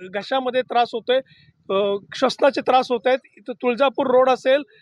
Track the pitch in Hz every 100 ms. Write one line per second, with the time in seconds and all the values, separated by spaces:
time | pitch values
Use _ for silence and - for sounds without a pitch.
0 | 185 202 196 269 254 254 240 233 233 226
1 | 220 262 262 _ _ _ - 196 202 202
2 | - - 254 - 285 - - 254 247 233
3 | 254 262 _ _ 233 - 247 233 269 226
4 | 262 254 262 247 262 277 277 _